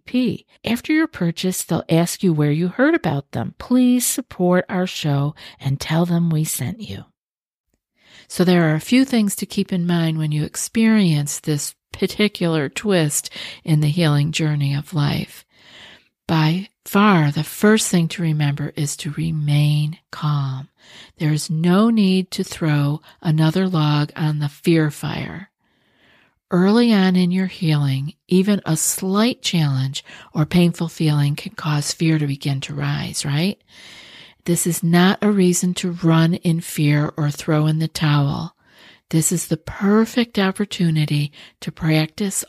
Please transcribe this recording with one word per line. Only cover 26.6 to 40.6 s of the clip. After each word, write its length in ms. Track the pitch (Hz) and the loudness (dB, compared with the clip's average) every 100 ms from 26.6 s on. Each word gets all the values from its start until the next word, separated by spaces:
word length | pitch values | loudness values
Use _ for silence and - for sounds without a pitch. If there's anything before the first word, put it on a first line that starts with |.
| 190 220 240 | 4 4 4
on 240 | 208 185 185 | 4 4 4
in 160 | 180 | 2
your 140 | 185 185 | 0 -2
healing, 680 | - 160 151 143 135 143 - - | -2 0 2 2 0 -4 -10 0
even 340 | 180 190 202 - | 2 4 0 0
a 100 | 160 | -2
slight 680 | - - 190 196 233 - | -2 -4 -2 0 0 -2
challenge 600 | - 175 151 131 135 135 - - - | -2 0 0 0 -2 -6 -14 -20 -8
or 120 | - 151 | -4 0
painful 440 | 180 175 165 165 | 4 2 2 -6
feeling 480 | - 156 147 143 151 | -2 0 2 0 -2
can 160 | - | -8
cause 400 | - 160 147 143 | -8 -4 -2 -4
fear 260 | - 160 156 | -2 0 2
to 80 | 147 | 0
begin 320 | 139 147 135 | -4 -4 -4
to 140 | - 143 | -6 -6
rise, 480 | 143 143 - 156 | -4 -4 -6 -6
right? 340 | 151 143 175 - _ - - - - - - _ | -4 -2 -2 -4 _ -20 -20 -20 -20 -20 -20 _
This 240 | - 170 180 | -2 0 0
is 160 | 160 | -2
not 360 | 170 175 180 202 | 2 4 4 4
a 100 | 208 | 2
reason 420 | 208 180 175 180 180 | 4 4 2 0 -2
to 160 | 180 | -6
run 420 | 175 165 160 165 | -2 2 4 4
in 260 | 175 170 165 | 2 0 -2
fear 540 | - - 147 147 151 - | -4 -2 2 2 0 -2
or 160 | 147 | -4
throw 360 | 143 - 151 156 | -4 -2 0 2
in 120 | 156 | 0
the 80 | 160 | -2
towel. 640 | - 156 147 143 117 165 - _ _ - - - | -2 0 2 0 -2 -8 -12 _ _ -20 -20 -4
This 200 | 160 156 | -2 0
is 160 | 170 - | -2 -2
the 80 | 160 | -6
perfect 800 | - - 196 208 226 - 233 - | -6 -2 2 4 2 0 -2 0
opportunity 920 | 190 190 | 0 0